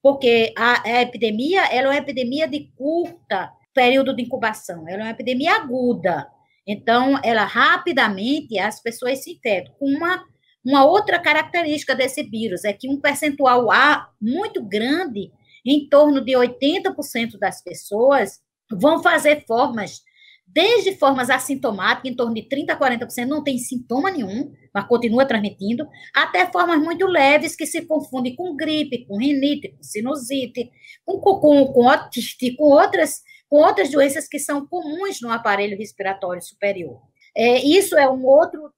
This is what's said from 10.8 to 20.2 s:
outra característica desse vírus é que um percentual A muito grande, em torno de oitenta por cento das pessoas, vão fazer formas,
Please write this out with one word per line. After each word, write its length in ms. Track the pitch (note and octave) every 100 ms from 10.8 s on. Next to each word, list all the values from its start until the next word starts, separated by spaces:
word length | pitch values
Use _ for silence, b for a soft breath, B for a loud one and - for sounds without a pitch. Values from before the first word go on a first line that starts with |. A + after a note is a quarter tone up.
| C#4
outra 320 | G4 G#4 F4
característica 760 | E4 D4+ D#4 F4 D#4+ D4+ - C4
desse 260 | C4 C4
vírus 440 | A#3+ A3 A3 F3+ G#3
é 80 |
que 160 | G3+ C4
um 100 | C#4
percentual 720 | D4 C#4 D4+ C#4+ C4 B3 A3+
A 380 | G3+ C#4 C#4+ - _
muito 400 | G#3+ D4+ A4 G#4
grande, 680 | A3 G#3 A#3+ D#4+ F4+ G3+ F3+ _ b b A#3+
em 220 | D4 C#4+
torno 320 | C#4+ D4 C#4
de 160 | A3+ B3+
oitenta 580 | B3 B3 C#4 F4+ F#4+
por 100 | -
cento 360 | C#4 A#3+ A3+ G3
das 240 | F#3+ F#3+
pessoas, 760 | - E3+ - G3+ B3+ C#4 G3+ - _ _ _
vão 320 | G3 C4+ D#4+
fazer 440 | E4+ D#4+ D4 D4 -
formas, 540 | A3+ C#4 A#3 F3+ - b b